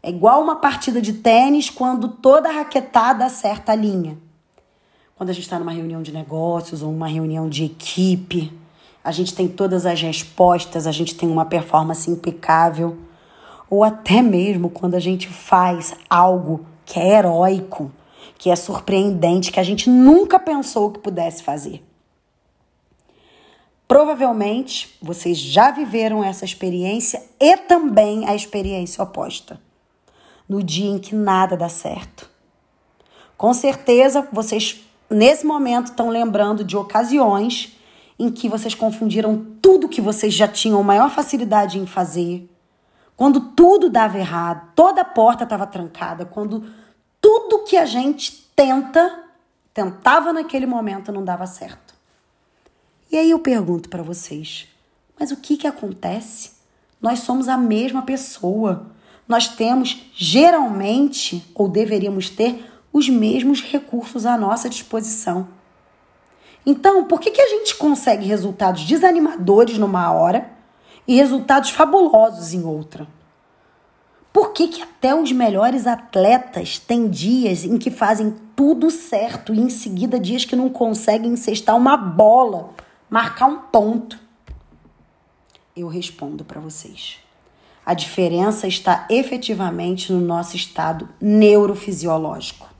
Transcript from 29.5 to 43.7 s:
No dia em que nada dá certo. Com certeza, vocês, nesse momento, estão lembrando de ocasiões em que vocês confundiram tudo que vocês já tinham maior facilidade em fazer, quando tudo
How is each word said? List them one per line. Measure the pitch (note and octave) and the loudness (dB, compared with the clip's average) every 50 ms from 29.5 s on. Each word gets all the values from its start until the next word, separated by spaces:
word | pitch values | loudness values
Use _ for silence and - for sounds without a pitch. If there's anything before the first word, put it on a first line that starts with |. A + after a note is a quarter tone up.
| - - _ _ _ _ _ _ _ _ _ _ _ _ _ _ _ _ _ - | -20 -20 _ _ _ _ _ _ _ _ _ _ _ _ _ _ _ _ _ -6
No | G3 G3+ | -6 -4
dia | F#3+ D#3+ D#3 F3 G3+ G3+ | -4 -4 -4 -4 -4 -4
em | G3+ F#3+ | -4 -6
que | F#3+ - G#3+ | -6 -6 -4
nada | G#3+ G#3 G3 F#3+ F#3 F#3+ F#3 F3+ | -2 0 2 2 2 2 0 0
dá | E3 E3+ E3+ | -4 -2 -2
certo. | - - - - - F#3 - - _ - - _ _ _ _ _ _ _ _ _ _ _ _ _ _ _ _ _ _ _ - _ _ - | -2 -4 -4 -6 -12 -12 -14 -18 _ -20 -20 _ _ _ _ _ _ _ _ _ _ _ _ _ _ _ _ _ _ _ -20 _ _ 0
Com | - A#3 B3 | 0 2 2
certeza, | A#3+ - C#4 C4+ - - - A#3+ B3 C4 C#4 C4+ C#4+ C#4 - | 2 0 0 -2 -2 0 4 6 6 6 4 4 0 -4 -2
vocês, | G#3 G#3+ G#3+ A3 G#3+ A3 G#3+ - - - _ _ _ _ _ _ | -8 -6 -6 -4 -4 -4 -4 -6 -8 -12 _ _ _ _ _ _
nesse | A3 G#3 G#3+ C4 D#4 D4+ - | 2 4 6 6 4 4 0
momento, | D4+ D4+ D4 C#4 B3 A#3+ A#3+ A#3+ | -2 -2 -2 -2 -2 -2 -2 -4
estão | A#3+ - - A#3 A#3 | -4 -6 -6 -4 -2
lembrando | A3+ A#3 A#3 A3+ G3+ G#3 G#3 G3+ G#3+ G3+ | -2 -2 -4 -2 0 0 0 0 -2 -4
de | G#3 F#3 G3 | -4 -6 -6
ocasiões | G3+ G3 G3 - G#3+ A#3+ A#3+ C4+ D4 B3+ G#3+ G3 G3 G#3+ A#3+ A#3+ - - - _ _ _ _ _ _ _ _ _ - | -6 -6 -2 -2 -2 0 2 2 2 2 2 2 0 -2 -4 -4 -6 -10 -14 _ _ _ _ _ _ _ _ _ -6
em | A3 A#3+ | -4 -4
que | A#3+ - - A3 | -4 -4 -6 -4
vocês | G#3+ G#3+ A3 A3+ G#3+ | -4 -4 -6 -8 -6
confundiram | - A3+ A3 G#3+ - A3+ G#3+ - A3 A3 A3 G#3+ G#3+ - - - - | -2 -4 -4 -2 -2 -4 -2 0 0 0 0 -2 -2 -4 -12 -10 4
tudo | - F#4+ F#4+ D4+ - - | 6 6 6 6 2 -2
que | - - | -4 -4
vocês | G3+ G#3 G#3+ G#3+ - G#3+ G#3 | -4 -2 -2 -2 -2 -2 2
já | - G#3+ | 2 0
tinham | G3+ - - - A3 G#3 G3+ | 0 0 -4 0 2 2 2
maior | G3+ G3+ G3 G#3 B3 C#4+ | 4 4 4 4 4 2
facilidade | - - C#4+ - - B3 A#3+ G3+ G#3+ G#3 G3+ G3 E3+ G3 | 2 -2 -2 -2 -2 -4 -2 0 0 0 0 0 -4 -8
em | F#3+ | -8
fazer, | F3+ - F#3+ F3+ D#3 D3 F3+ F3 F3 F3 F3+ F3 _ _ _ _ _ _ _ _ _ _ _ _ _ _ | -6 -4 -4 -4 -4 -4 -4 -4 -4 -6 -8 -12 _ _ _ _ _ _ _ _ _ _ _ _ _ _
quando | - A#3+ C#4+ C4 C4 | 2 2 4 4 2
tudo | - - - - E4+ F4 | -2 -2 6 6 8 8